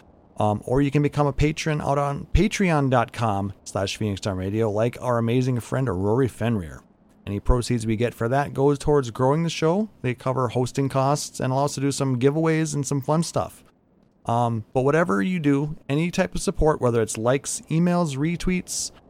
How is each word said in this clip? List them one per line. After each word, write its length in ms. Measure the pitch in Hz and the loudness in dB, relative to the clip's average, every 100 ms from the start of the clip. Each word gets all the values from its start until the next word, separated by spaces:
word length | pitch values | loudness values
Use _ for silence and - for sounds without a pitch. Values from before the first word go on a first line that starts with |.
| - - _ - | -20 -20 _ -2
Um, 260 | 107 104 - | 0 0 2
or 160 | 127 | 2
you 80 | 143 | 4
can 100 | 147 | 2
become 280 | 143 143 147 | 2 2 0
a 40 | |
patron 480 | 131 151 156 - 151 | 2 0 0 -2 -2
out 160 | - 139 | 0 0
on 300 | 143 143 - | 0 -4 0
patreon 560 | - 202 - 190 156 139 | 4 4 2 2 4 4
dot 220 | 127 113 | 2 2
com 420 | - 117 98 101 - | 0 -2 0 -2 -8
slash 340 | - 104 95 - | -8 -4 -4 -2
Phoenix 240 | 110 98 | -4 -4
Down 160 | 110 92 | -4 -4
Radio, 340 | 92 107 113 | -2 0 0
like 280 | 101 120 - | 0 -2 -2
our 160 | 127 117 | -2 0
amazing 440 | 117 123 127 123 | 2 2 2 -2
friend 280 | - 131 135 | -2 -2 -2
Rory 400 | 90 101 113 131 | 0 0 2 0
Fenrir. 540 | - 110 113 80 65 - _ _ _ - | 0 -2 -2 -4 -12 -20 _ _ _ -8
Any 140 | 101 | -6
proceeds 460 | - 127 117 123 110 | 0 0 2 -2 -2
we 100 | 110 | -2
get 160 | 120 | -2
for 160 | - 117 | -2 -2
that 240 | 135 143 | 0 -2
goes 260 | 127 139 143 | 0 0 2
towards 320 | - 147 123 | 2 2 0
growing 340 | 107 127 151 | 0 0 2
the 40 | 170 | 0
show. 400 | - 160 180 220 - | -2 0 0 -2 -4
They 100 | 127 | -6
cover 360 | 120 - 127 127 | -4 -4 -2 -2
hosting 420 | 123 127 - 139 | 0 -2 0 -2
costs 500 | 135 135 147 - - | 0 2 0 -4 -4
and 100 | 131 | -2
allow 120 | 131 143 | 0 0
us 80 | 139 | 0
to 40 | |
do 120 | 139 | -2
some 260 | 135 135 127 | 0 -2 2
giveaways 560 | 135 147 160 160 160 | 2 2 0 0 0
and 120 | 143 143 | -2 -2
some 140 | 143 | -2
fun 220 | 131 156 | 0 0
stuff. 420 | 165 135 82 - - _ _ _ _ _ - | 0 -2 -4 -8 -20 _ _ _ _ _ -2
Um, 380 | 117 120 117 110 | 0 0 -2 -4
but 80 | 131 | 0
whatever 400 | 131 151 175 196 | 2 2 2 0
you 160 | 190 180 | 0 0
do, 380 | 147 139 151 156 - | 2 2 0 -6 -4
any 220 | 139 175 | -2 -2
type 240 | 170 180 | 0 -2
of 60 | - | -2
support, 380 | - 180 151 151 | -4 0 2 2
whether 200 | 123 117 | 2 2
it's 160 | 110 - | 0 0
likes, 460 | 113 135 - - - | 0 0 -2 -10 -2
emails, 460 | 156 175 175 175 131 | 0 2 2 0 -2
retweets, 760 | 156 170 - 180 - - - - _ | -2 -2 -2 -2 -4 -8 -8 -12 _